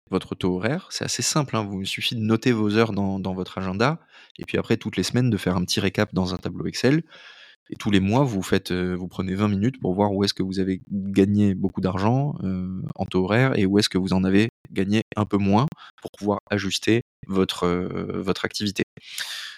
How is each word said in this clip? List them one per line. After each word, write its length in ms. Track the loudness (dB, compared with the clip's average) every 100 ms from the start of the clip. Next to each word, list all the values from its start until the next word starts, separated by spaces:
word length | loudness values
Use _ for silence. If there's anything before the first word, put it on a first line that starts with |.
| _
votre 240 | -4 -4 -2
taux 200 | -2 0
horaire. 300 | -2 -4 -8
C'est 140 | -8 -6
assez 160 | -4
simple, 340 | -2 -2 -2 -4
hein, 80 |
vous, 180 | -4 -6
il 60 | -8
suffit 280 | -6 -4 -2
de 60 |
noter 300 | 2 2 2
vos 240 | 2 2 2
heures 160 | 2
dans, 280 | 0 -2 -2
dans 140 | -4
votre 240 | -6 -6 -6
agenda, 440 | -6 0 0 0 _ -20 -20 -16
et 60 |
puis 140 | -4 -4
après, 180 | 0 -2
toutes 220 | 0 -4
les 60 |
semaines, 260 | 0 0 2
de 80 | 2
faire 180 | 0 0
un 80 |
petit 160 | 0 0
récap 340 | 0 0 0
dans 200 | 0 -2
un 40 | -4
tableau 300 | -6 -6 -6
Excel. 360 | 0 2 2 0 -14 -20 -20 -20 _ _
Et 60 | -6
tous 160 | 2
les 80 | 2
mois, 240 | 4 4
vous 180 | 2 0
faites, 300 | 0 0 0
euh, 240 | -2 -2 -4
vous 140 | -6
prenez 260 | -6 -4 0
vingt 140 | 0
minutes 280 | 2 0 0
pour 120 | -2
voir 200 | 2 2
où 100 | 2
est-ce 100 | 0
que 80 | 0
vous 180 | -4 -2
avez 200 | -2 -2 -4
gagné 640 | -4 0 4 6 6 4
beaucoup 280 | 2 -2 -2
d'argent, 540 | -2 0 2 2 0 -4
euh, 380 | -4 -4 -6 -8 -8 -6
en 100 | -2
taux 200 | 0 2
horaire 340 | 2 4 4
et 60 | 4
où 120 | 4
est-ce 120 | 4
que 80 | 0
vous 160 | 2
en 100 | 2
avez 240 | 4 4 2 -2 -8
gagné 300 | -4 0 0 0 -2
un 80 | 0
peu 100 | 2
moins 300 | 4 4 2 -4 -16 _
pour 80 | -16 -6
pouvoir 220 | -2 -2 -2
ajuster 520 | -4 -2 -2 2 2 0 _ -2
votre, 380 | 0 0 0 0
euh, 560 | 0 -2 -6 -6 -4
votre 240 | -4 -4 -4
activité. 380 | -4 -4 -2 -6 -8 -14 -12 -10 -10 -12